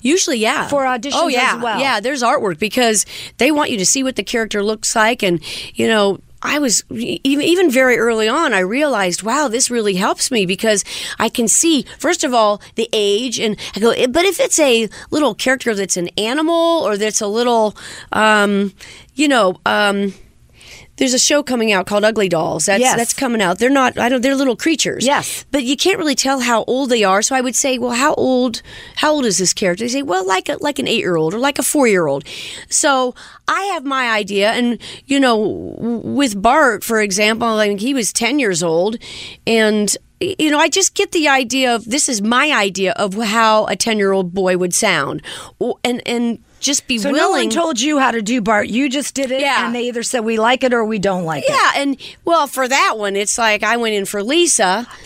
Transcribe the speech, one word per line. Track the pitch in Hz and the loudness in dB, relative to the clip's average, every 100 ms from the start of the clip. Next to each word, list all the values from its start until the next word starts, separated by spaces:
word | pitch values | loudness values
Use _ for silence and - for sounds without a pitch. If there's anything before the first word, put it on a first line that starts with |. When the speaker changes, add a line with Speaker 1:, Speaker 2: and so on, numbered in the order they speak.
Speaker 1:
Usually, | 240 370 - 240 | 0 0 0 0
yeah. | 214 285 - | 0 -2 -2
Speaker 2:
For | 285 | 0
auditions | 262 247 277 | 0 -2 -2
Speaker 1:
Oh, | 262 330 | -2 0
yeah. | 247 247 226 | 0 0 0
Speaker 2:
as | |
well? | 233 202 | -2 -2
Speaker 1:
Yeah, | 269 220 | 0 0
there's | 233 285 | -2 -2
artwork | 233 285 208 160 | 0 0 -2 -2
because | 214 254 233 214 - - - - | -2 2 2 2 -4 -10 -16 0
they | 254 | 2
want | 294 294 | 2 0
you | 220 | 0
to | 180 | 0
see | 269 | 0
what | 262 254 | -2 -4
the | |
character | 196 233 220 208 | -4 -4 -2 -2
looks | 202 214 - | -2 -2 -2
like, | 233 220 247 | 2 2 2
and, | 196 170 - - - | 0 0 -4 -12 -10
you | - 226 | -2 2
know, | 220 202 180 - - - | 4 2 0 -10 -12 -6
I | 294 | -2
was, | 269 - - | 0 0 -4
e-, | 240 240 330 | -8 -6 -4
even, | 269 285 320 | 0 2 2
even | 349 349 | 4 4
very | 240 254 233 | 4 4 4
early | 226 220 220 | 2 2 0
on, | 294 311 | 2 2
I | 196 | 0
realized, | 185 254 302 220 185 175 | 0 0 0 0 -2 -2
wow, | 202 277 277 | -2 0 0
this | 233 262 | 0 0
really | 240 208 | 0 0
helps | 185 233 - - | 0 -2 -2 -2
me | 233 | -2
because | 180 190 226 202 - - - - | -2 0 0 0 -2 -10 -10 -4
I | 220 | -2
can | - 226 | 0 0
see, | - 330 285 - - | 2 2 0 -2 -4
first | 302 349 | -2 0
of | 294 | 0
all, | 240 208 208 - | 2 2 0 -6
the | - - | -6 -4
age, | 220 202 202 254 220 | 0 0 0 -2 -4
and | 208 202 - | -4 -4 -8
I | 196 | 0
go, | 226 | 0
Eh, | - 247 | 2 0
but | 302 381 | 2 0
if | 359 | 0
it's | 539 - | 0 2
a | 277 226 214 - - | 4 2 0 -8 -6
little | 302 277 | 0 0
character | 196 262 262 240 | 0 -2 0 -2
that's | 196 190 185 | -2 -2 -4
an | 175 - | -4 -4
animal | 220 285 320 339 330 330 208 | -2 0 0 2 2 2 0
or | 202 | -2
that's | 214 - | -2 -2
a | 208 | -2
little, | 220 247 233 214 - - - - | 0 2 2 2 -2 -16 -18 -6
um, | - 220 214 202 202 202 - - - - | 0 4 4 4 2 0 -6 -18 -20 -12
you | - 302 | 0 2
know, | 254 190 180 | 4 4 0
um, | 214 208 208 202 202 - - _ _ - - - - - | -2 2 2 2 -2 -6 -18 _ _ -20 -20 -20 -20 -2
there's | 262 | 0
a | 254 | 2
show | - 294 | 2 2
coming | 285 247 220 | 0 0 2
out | 196 185 | 2 0
called | 208 | 2
Ugly | 214 220 196 | 2 2 0
Dolls. | 165 160 156 202 | 0 0 -2 0
That's, | 202 | 2
Speaker 2:
Yes. | 254 220 | 2 2
Speaker 1:
that's | 233 | 0
coming | - 269 226 | -2 -2 0
out. | 180 185 | 0 2
They're | 247 | 2
not, | 277 247 - | 4 2 0
I | 233 | 0
don't, | 262 | 2
they're | 262 269 | 2 2
little | 269 | 0
creatures. | 220 320 302 170 - | 0 0 0 -2 0
Speaker 2:
Yes. | 247 262 - - - | 0 0 -4 -10 -4
Speaker 1:
But | 285 | -4
you | 247 285 | -2 -2
can't | 359 381 | 0 0
really | 302 | 0
tell | 254 269 269 | 0 0 0
how | 240 226 - | 0 0 0
old | 254 269 | -2 0
they | 240 | 2
are. | 196 196 | 4 2
So | - | 2
I | 262 | 0
would | 254 - | 0 -2
say, | 277 254 | -2 -2
"Well, | 247 | -2
how | 240 240 | 0 0
old, | - 254 254 247 226 - - - | 0 2 2 0 -4 -12 -20 -14
how | - 302 | -2 0
old | 302 233 | 2 0
is | 180 | 0
this | 180 | 0
character?" | - 185 175 | 0 -2 -2
They | 240 | -2
say, | 269 | -4
"Well, | 285 370 | -2 -2
like | 381 381 370 | 0 -2 -2
a, | - | -4
like | 294 285 | -4 -4
an | 240 | -2
eight-year-old | 226 - 170 160 | 0 0 0 0
or | 214 | 0
like | 277 285 | -2 -2
a | |
four-year-old." | - 302 240 185 156 139 - - - - - | -2 2 4 4 2 -2 -6 -14 -14 -16 -4
So | - 302 262 254 - - - - | 0 2 2 0 -6 -18 -12 -4
I | 330 392 | -4 -4
have | 339 | -4
my | 269 262 240 | -4 -2 0
idea. | 214 196 202 208 | -2 -2 0 0
And, | 247 240 220 - - - | 2 0 -2 -8 -18 -2
you | 277 | 2
know, | 262 220 196 92 85 50 | 4 4 0 -4 -8 -8
w-, | 233 233 - | -6 -6 -4
with | 233 277 202 | 0 0 2
Bart, | 226 302 269 208 | 2 4 4 2
for | - 220 | -2 0
example, | 202 185 214 220 233 | 0 2 0 2 0
I | 214 208 | 2 0
mean, | 202 | 0
he | 247 | -2
was | 269 202 | -2 -2
ten | - 226 294 | -2 0 2
years | 226 165 | 0 0
old. | 170 165 202 233 - - - - - | 0 2 0 -2 -10 -16 -16 -8 0
And, | 226 214 214 208 - - _ | 2 4 2 0 -2 -8 _
y-, | 170 - | -6 -2
you | 302 | 0
know, | 294 | 2
I | 320 | 2
just | 381 381 | 2 0
get | - 403 | 0 -2
the | 359 294 | 0 2
idea | 269 233 262 254 | 2 2 0 2
of, | 226 226 | 0 -2
this | 285 302 | -2 -2
is | 220 | -2
my | 214 247 302 | 0 2 2
idea | 247 202 185 185 | 2 0 0 -2
of | - 196 | 0 -2
how | 196 220 226 220 214 - | -2 -2 2 4 4 2
a | |
ten-year-old | 196 226 214 196 196 180 | -2 -2 0 2 2 0
boy | 190 185 180 | -2 0 0
would | 180 | 0
sound. | - 208 160 139 143 - - - - | 0 2 2 0 -6 -10 -14 -16 -6
O-, | 240 - | -6 -2
and, | 247 247 - | -4 -4 -4
and | 240 233 208 _ _ | -2 -2 -4 _ _
just | - - - | -4 -4 -2
be | 233 | -2
Speaker 2:
So | 285 | 0
Speaker 1:
willing. | 285 | 2
Speaker 2:
no | 392 | 2
one | 311 220 | 2 0
told | 294 330 233 | 0 0 0
you | 285 285 | 0 2
how | 254 | 2
to | 233 | 0
do | 202 254 | -2 -2
Bart. | 202 214 180 | 2 0 0
You | 220 285 | 0 0
just | 277 - | -2 -4
did | 269 254 | -4 -4
it, | 262 | -2
Speaker 1:
Yeah. | 277 240 240 | 0 0 -2
Speaker 2:
and | |
they | 240 247 | -4 -4
either | 233 | -4
said, | - 247 | -4 -2
"We | 220 220 | -2 0
like | 226 262 | 2 2
it," | 254 | 2
or, | 240 | 0
"We | 220 220 | 0 0
don't | 190 185 165 | 0 -2 -4
like | 147 | -2
it." | - | 0
Speaker 1:
Yeah, | 539 339 277 | 2 2 0
and, | 277 262 - - | -2 -4 -10 -8
well, | 339 330 285 | 0 2 2
for | 262 254 | -2 0
that | 269 381 220 | 2 2 0
one, | 202 196 | -2 -2
it's | 208 - | -2 0
like | 226 208 | 0 0
I | 214 240 | 0 0
went | 226 208 | 0 -2
in | 196 | -2
for | 208 | -4
Lisa. | 208 330 349 - 185 196 240 - | 0 2 2 2 2 0 -4 -14